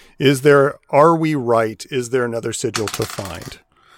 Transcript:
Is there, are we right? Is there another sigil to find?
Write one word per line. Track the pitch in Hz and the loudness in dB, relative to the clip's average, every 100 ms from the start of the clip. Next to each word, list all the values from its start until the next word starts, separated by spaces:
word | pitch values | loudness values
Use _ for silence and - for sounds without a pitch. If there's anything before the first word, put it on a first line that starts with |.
| _ - | _ 0
Is | 135 135 | 2 4
there, | 143 143 139 - _ | 4 4 4 -2 _
are | 143 160 165 | 4 4 4
we | 160 | -2
right? | 147 120 117 110 110 - | -2 0 0 0 -6 -8
Is | 135 120 | -8 -2
there | 127 | -2
another | 120 113 113 | -2 -4 -8
sigil | - 117 104 101 | -6 -6 -6 -6
to | - 110 | -6 -8
find? | - 95 87 - - _ _ _ | -8 -12 -14 -16 -20 _ _ _